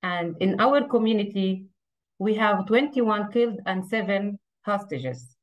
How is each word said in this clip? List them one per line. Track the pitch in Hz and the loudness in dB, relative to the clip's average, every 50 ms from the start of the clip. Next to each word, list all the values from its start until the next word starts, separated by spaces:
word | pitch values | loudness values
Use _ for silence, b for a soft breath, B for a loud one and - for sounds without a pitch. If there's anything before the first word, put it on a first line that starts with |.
And | - 185 180 175 170 170 165 - | -6 -4 -4 -4 -4 -4 -4 -2
in | - 190 185 - | 0 0 2 4
our | 208 247 277 285 262 | 2 4 4 4 2
community, | - - 233 214 220 226 214 202 202 - 196 190 190 190 190 190 - _ _ _ _ _ _ _ _ _ _ | 2 0 0 2 2 2 2 0 -2 -2 -2 0 0 0 -2 -6 -14 _ _ _ _ _ _ _ _ _ _
we | 190 208 220 | -2 0 0
have | 214 226 208 208 190 190 | 2 2 2 2 2 0
twenty-one | - 214 233 277 294 285 262 240 220 214 208 208 208 | 2 2 2 2 2 0 0 2 2 2 0 0 -2
killed | - 240 233 233 220 190 190 | 0 2 2 2 0 -4 -6
and | - 190 185 185 | -4 -4 -4 -4
seven | 185 - 220 208 185 202 196 202 202 208 202 _ _ _ _ _ | -4 -4 -4 -2 0 -2 0 0 -2 -6 -8 _ _ _ _ _
hostages. | - 208 202 196 - - 135 127 131 123 123 - - _ _ | -4 -4 -4 -4 -4 -8 -8 -6 -6 -8 -8 -12 -18 _ _